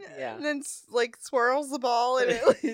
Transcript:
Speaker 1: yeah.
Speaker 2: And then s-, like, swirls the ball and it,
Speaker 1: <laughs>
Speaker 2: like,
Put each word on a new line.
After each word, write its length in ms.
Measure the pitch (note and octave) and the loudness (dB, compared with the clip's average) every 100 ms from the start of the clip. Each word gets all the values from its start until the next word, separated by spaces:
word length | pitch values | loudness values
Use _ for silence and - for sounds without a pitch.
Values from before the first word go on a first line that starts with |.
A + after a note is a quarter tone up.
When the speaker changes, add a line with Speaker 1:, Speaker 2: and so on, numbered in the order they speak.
| - - | -16 -10
Speaker 1:
yeah. 180 | B2+ A2 | -10 -6
Speaker 2:
And 80 | |
then 140 | D4 C#4+ | -4 -4
s-, 260 | C#4 - - | -8 -14 -4
like, 260 | A#3 A#3+ - | -2 -2 -4
swirls 480 | - C4 A#3+ C4+ C#4+ | -4 0 2 0 -2
the 80 | C#4 | -4
ball 400 | B3+ A#3 B3 B3+ | 0 2 2 2
and 120 | B3 | 2
it, 160 | A#3 D4 | 4 4
Speaker 1:
<laughs> 0 | |
Speaker 2:
like, 140 | - B3+ | 4 0